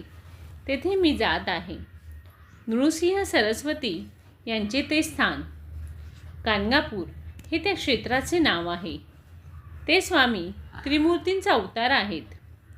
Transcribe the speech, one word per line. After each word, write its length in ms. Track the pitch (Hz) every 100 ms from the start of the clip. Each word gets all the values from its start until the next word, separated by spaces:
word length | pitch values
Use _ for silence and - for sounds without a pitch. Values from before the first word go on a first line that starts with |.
| - - - - - - -
तेथे 260 | 269 330
मी 220 | 392 339 220
जात 320 | 214 165 196
आहे." 280 | 175 180 165 - - - - - - - - -
नृसिंह 560 | 226 285 320 349 392
सरस्वती 880 | 381 311 214 214 285 302 262 170 208 - - - -
यांचे 360 | 220 208 262 277
ते 120 | 311
स्थान 380 | 311 - 214 143 - - - - - - - - - -
गाणगापूर 640 | - 165 202 269 302 208 160 - - - -
हे 80 | 330
त्या 160 | 349
क्षेत्राचे 640 | 370 - 226 - 254 269 359
नाव 300 | 285 170 175
आहे. 300 | 175 175 143 - - - - - - - - -
ते 120 | 339
स्वामी 500 | 370 349 254 214 170 202 - -
त्रिमूर्तींचा 680 | 285 294 311 339 339 381 381
अवतार 380 | 285 185 - 240
आहेत. 320 | 262 202 165 - - - - -